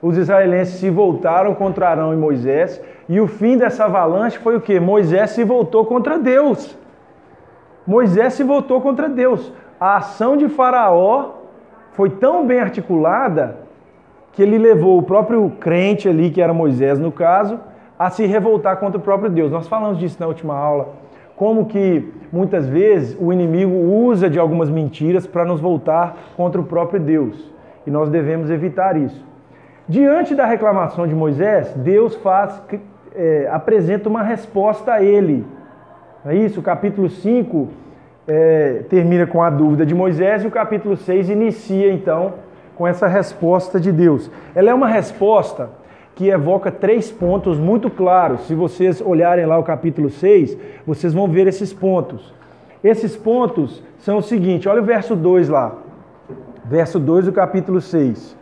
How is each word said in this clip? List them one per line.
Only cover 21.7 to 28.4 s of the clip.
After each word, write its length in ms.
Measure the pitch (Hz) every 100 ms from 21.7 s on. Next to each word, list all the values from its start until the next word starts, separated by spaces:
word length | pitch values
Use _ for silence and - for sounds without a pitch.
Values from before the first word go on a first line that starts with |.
| 202 190 165 - - -
muitas 380 | 170 190 175 135
vezes, 480 | 147 208 196 123 -
o 120 | 175
inimigo 420 | 180 170 165 190
usa 540 | 185 170 208 240 214 180
de 100 | 156
algumas 320 | 165 165 156
mentiras 560 | 160 151 156 151 185 185
pra 180 | 175
nos 160 | 175 165
voltar 560 | 170 160 - 160 175 - - -
contra 240 | 175 180
o 40 |
próprio 360 | 160 170 170 190
Deus. 520 | 151 160 123 104 - - - - -
E 40 |
nós 180 | 147 151
devemos 420 | 165 147 160